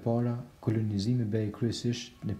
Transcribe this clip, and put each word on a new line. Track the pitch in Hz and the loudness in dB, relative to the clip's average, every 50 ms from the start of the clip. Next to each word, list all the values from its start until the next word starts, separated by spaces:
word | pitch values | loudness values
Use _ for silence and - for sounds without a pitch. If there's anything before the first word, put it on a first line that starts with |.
| - | 2
para, | 117 117 120 120 120 120 120 - - - - | 2 2 2 2 2 0 -2 -6 -12 -10 -4
kolonizimi | - 113 110 113 110 107 104 98 98 117 127 123 113 101 | -2 0 2 2 2 0 0 0 2 2 2 2 2 2
bëhej | 107 110 107 104 - | 0 0 0 0 -2
kryesisht | - 120 113 107 - - 120 120 - - - - - - | 0 0 0 0 0 -2 -2 -2 -2 -6 -12 -12 -8 -6
në | - - | -4 -4